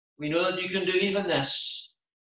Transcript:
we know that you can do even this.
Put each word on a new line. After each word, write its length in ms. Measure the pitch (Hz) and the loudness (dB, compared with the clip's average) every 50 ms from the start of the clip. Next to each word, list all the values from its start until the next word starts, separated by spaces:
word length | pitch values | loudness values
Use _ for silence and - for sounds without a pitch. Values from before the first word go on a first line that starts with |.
| _ _ _ | _ _ _
we 120 | - 151 151 | -8 -4 0
know 200 | 160 175 180 185 | 0 2 2 2
that 120 | 185 180 | 0 -2
you 80 | 180 180 | -4 -2
can 160 | 185 190 175 | -2 0 0
do 120 | 180 180 | 2 2
even 300 | 185 202 196 190 202 185 | 2 2 2 0 0 0
this. 680 | 175 151 139 139 - - - - - - - - - _ _ _ _ _ _ _ | 2 0 2 2 0 0 -2 -2 -4 -6 -8 -10 -14 _ _ _ _ _ _ _